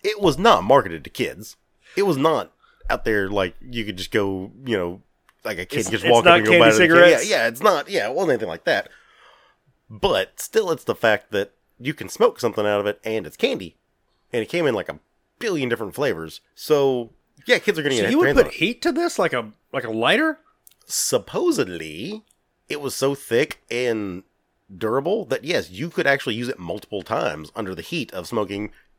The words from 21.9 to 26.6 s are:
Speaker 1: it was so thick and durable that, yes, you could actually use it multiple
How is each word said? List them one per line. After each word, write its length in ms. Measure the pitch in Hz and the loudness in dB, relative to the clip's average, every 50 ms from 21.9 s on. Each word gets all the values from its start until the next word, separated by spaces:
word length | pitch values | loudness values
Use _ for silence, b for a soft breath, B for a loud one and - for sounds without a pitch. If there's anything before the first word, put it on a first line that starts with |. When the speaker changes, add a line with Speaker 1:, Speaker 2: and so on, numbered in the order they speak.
| 76 85 117 185 214 220 _ _ _ _ _ _ _ _ _ | -10 -10 -10 -10 -12 -14 _ _ _ _ _ _ _ _ _
Speaker 1:
it 120 | - 151 147 | -10 -10 -8
was 140 | 143 127 - | -8 -8 -6
so 200 | - 135 139 143 | -2 -2 -2 -2
thick 460 | - - - 113 120 143 - - _ _ - | -4 -6 -2 0 0 0 0 -4 _ _ -8
and 540 | 113 123 127 120 113 107 104 95 87 92 - _ _ _ _ _ _ _ _ _ 98 | -4 -2 -2 -2 -2 -2 -4 -6 -8 -10 -14 _ _ _ _ _ _ _ _ _ -12
durable 500 | 85 113 107 120 135 143 170 208 226 180 | -6 -4 -2 -2 -2 -2 -2 -4 -4 -2
that, 180 | 113 135 - 113 | -4 -6 -6 -4
yes, 260 | 156 175 123 90 87 | -4 -4 -4 -4 -6
you 180 | 90 98 151 170 | -10 -10 -10 -6
could 180 | - 185 156 | -4 -2 2
actually 280 | 139 139 135 - 131 107 | 2 0 0 0 -4 -4
use 120 | 117 120 | -4 -4
it 120 | 123 - | -6 -8
multiple 420 | - | -8